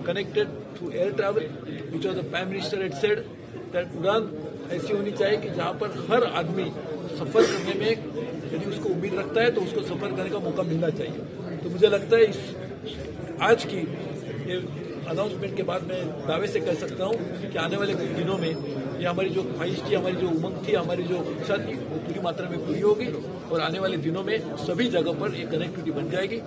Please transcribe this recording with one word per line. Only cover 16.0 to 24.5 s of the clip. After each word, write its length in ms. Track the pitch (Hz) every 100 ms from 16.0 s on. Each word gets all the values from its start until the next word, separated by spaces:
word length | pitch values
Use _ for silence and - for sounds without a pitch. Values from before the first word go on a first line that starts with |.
| 175 - -
दावे 200 | 160 202
से 120 | -
कह 140 | - 170
सकता 260 | 170 - 190
हूँ 440 | 226 175 - -
कि 60 | -
आने 200 | 165 196
वाले 160 | 202
कुछ 160 | 190 - 151
दिनों 200 | 170 190
में 120 | 165
ये 560 | 156 143 135 135 123 175
हमारी 240 | 175 190
जो 140 | 190
ख्वाहिश 380 | 185 147 170 - -
थी, 60 | 202
हमारी 200 | 185 180
जो 120 | 180
उमंग 380 | 160 180 185 -
थी, 60 |
हमारी 300 | 208 165 180
जो 140 | 170 180 165
इच्छा 260 | - - 196
थी, 180 | - -
वो 220 | - 156 -
पूरी 140 | 170
मात्रा 260 | 180 165 180
में 100 | 175 151
पूरी 160 | 151
होगी 260 | 202 214 254 151 - - -
और 100 | 165
आने 180 | 156 175
वाले 180 | 190 180
दिनों 260 | 147 170
में 320 | 196 214 -